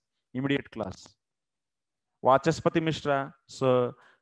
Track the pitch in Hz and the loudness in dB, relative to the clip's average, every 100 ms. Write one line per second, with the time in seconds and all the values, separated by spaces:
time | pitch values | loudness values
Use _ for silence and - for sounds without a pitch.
0 | _ _ _ 123 139 139 - 113 101 - | _ _ _ -6 -2 -2 -4 -10 -10 -10
1 | - _ _ _ _ _ _ _ _ _ | -18 _ _ _ _ _ _ _ _ _
2 | _ _ 123 135 165 156 170 170 160 147 | _ _ 4 4 4 0 0 0 -2 -2
3 | 147 139 139 - _ - 131 127 120 - | -2 -4 -4 -14 _ -2 2 2 0 -4
4 | - _ | -20 _